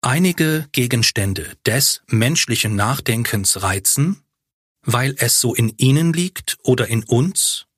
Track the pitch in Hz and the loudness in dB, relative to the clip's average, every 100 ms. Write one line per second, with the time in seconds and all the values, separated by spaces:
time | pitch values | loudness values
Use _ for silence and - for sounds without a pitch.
0 | - 139 185 170 160 156 151 - 123 120 | 0 2 2 2 0 0 -2 -4 0 0
1 | 107 - 98 92 78 - - 117 143 - | 0 0 -2 -4 -8 -6 -2 0 0 -2
2 | _ 113 117 165 - - 107 104 104 139 | _ 0 2 0 -2 -2 -2 0 0 -2
3 | - 113 117 104 95 - 98 98 - - | -2 -2 -2 -2 -2 -2 -2 -2 0 0
4 | 151 196 _ _ _ _ _ _ - 123 | 0 -2 _ _ _ _ _ _ -2 0
5 | 135 139 120 - 123 - 113 - 131 139 | 0 -2 0 2 0 0 -2 2 4 4
6 | 165 165 180 - - - - 127 110 113 | 2 0 -2 -6 -10 -6 0 0 2 -2
7 | - 120 160 - - - - | 0 2 2 0 -4 -4 -10